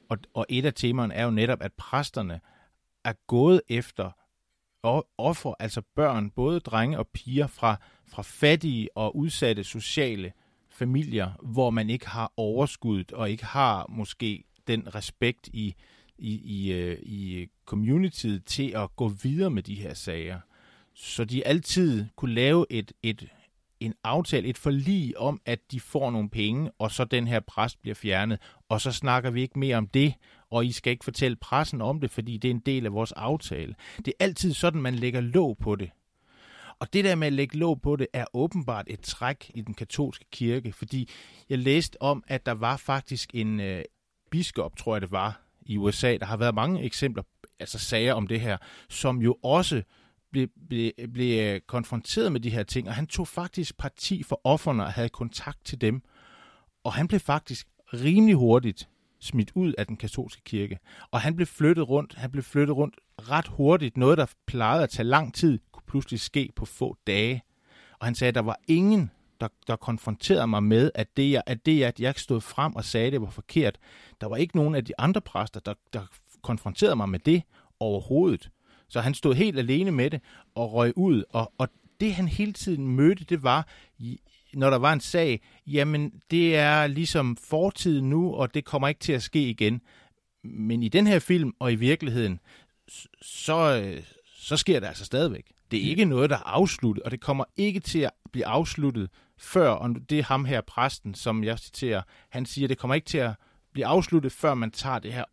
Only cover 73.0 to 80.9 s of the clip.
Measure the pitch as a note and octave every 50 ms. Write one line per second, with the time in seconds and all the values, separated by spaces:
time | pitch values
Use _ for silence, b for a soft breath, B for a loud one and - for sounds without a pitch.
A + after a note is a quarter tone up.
73 | A2+ C3 C#3 B2+ G#2+ G2 - - - - - D#3+ D3 G#2 - b b b b b
74 | b b b - G#2+ G2+ A2 B2 E3+ E3 - E3+ D3 D3+ D3+ C3+ A2+ - - -
75 | B2 E3+ F#3+ G#3 - - - F#2 G#2 - - G#2 - G#2 G2+ - _ _ - A2
76 | F#2+ - - - _ _ - _ - - A#2 G#2+ - G#2 F#2+ - G#3 G#3 D#3 A2+
77 | G#2 F#2+ F#2 F2 - D3+ E3+ F3 - _ _ _ _ _ _ - A2+ G#2+ G2+ G2
78 | - - C3 D#3 F#3 F3+ A2+ - - - - _ _ _ _ _ _ _ - A#2+
79 | A2+ C3 C#3+ - - D3 B2+ C#3 G#3 G#3+ D#3 C3 B2 A#2+ C3+ D#3+ F#3+ G3 D#3+ B2+
80 | B2 C#3 D#3 C#3 b b b b b b _ A#2 A#2 A2 A2 A#2+ A#2+ A#2+